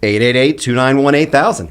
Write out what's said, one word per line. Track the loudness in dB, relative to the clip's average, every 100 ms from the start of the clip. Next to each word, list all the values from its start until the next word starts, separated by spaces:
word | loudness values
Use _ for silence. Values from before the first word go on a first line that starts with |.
Eight | -2 0
eight | 0 2
eight, | 0 -2
two | -4
nine | -2 0 2
one, | 2
eight | 2 2
thousand. | 0 0 -2 -8